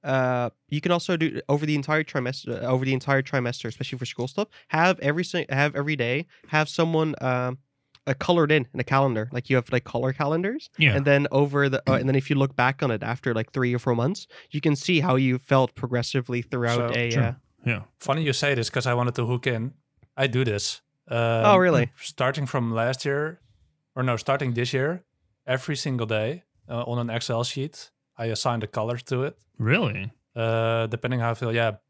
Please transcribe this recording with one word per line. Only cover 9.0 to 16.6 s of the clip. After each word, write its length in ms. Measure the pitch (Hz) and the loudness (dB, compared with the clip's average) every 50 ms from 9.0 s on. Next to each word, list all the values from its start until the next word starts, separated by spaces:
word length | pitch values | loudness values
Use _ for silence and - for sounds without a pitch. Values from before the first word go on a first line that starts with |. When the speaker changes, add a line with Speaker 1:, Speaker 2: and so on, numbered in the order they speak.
| 139 135 120 110 107 123 - | 4 4 2 0 -4 -4 -6
Speaker 1:
Like, 160 | 123 123 - | -8 -2 2
you 80 | 131 | 2
have, 160 | 127 120 - - | 2 2 2 -2
like, 120 | 123 - | -2 -2
color 280 | - - 120 123 131 135 | -2 -4 -2 -2 -2 0
calendars. 560 | - 151 139 156 165 180 196 240 311 - - _ - | 0 0 0 0 0 0 -2 -4 -6 -10 -14 _ 4
Speaker 2:
Yeah. 160 | 160 143 110 | 4 6 6
Speaker 1:
And 120 | 143 139 | 4 4
then 200 | 143 143 143 143 - | 6 6 4 4 2
over 400 | - 135 143 143 139 143 139 139 | 2 2 2 4 2 2 2 2
the, 120 | 131 135 - - | 0 0 0 2
uh, 40 | 131 | 2
and 120 | 131 - | 2 2
then 80 | 135 131 | 2 2
if 120 | 139 135 - | 2 2 2
you 80 | 151 | 2
look 180 | 139 135 135 135 | 2 2 2 2
back 280 | - 123 127 135 135 - | 2 2 2 2 0 -2
on 80 | 135 | -2
it 120 | 113 104 104 | 0 -2 -2
after, 300 | 110 117 123 - 135 117 | -4 -6 -4 -2 -2 0
like, 180 | 110 110 - _ | 0 -2 -2 _
three 220 | 135 127 123 123 | -2 0 0 0
or 40 | 123 | 0
four 160 | - 135 123 | 0 0 2
months, 320 | 117 117 143 196 - - _ - - - _ | 2 2 0 -2 -4 -10 _ -20 -20 -20 _
you 100 | - 147 | -8 -2
can 160 | - 160 147 | 0 2 0
see 240 | 135 - - 185 160 | 2 2 2 2 2
how 160 | 143 180 135 | 4 4 2
you 220 | 131 135 131 127 127 | 4 4 2 2 0
felt 360 | _ _ 139 135 131 120 _ | _ _ 4 4 4 2 _
progressively 680 | - - 120 123 120 117 - - 139 123 - 123 123 117 | -6 -8 -4 -2 -2 -4 0 -2 -4 -2 -2 -4 -6 -4
throughout 500 | - - 123 | -4 -4 -2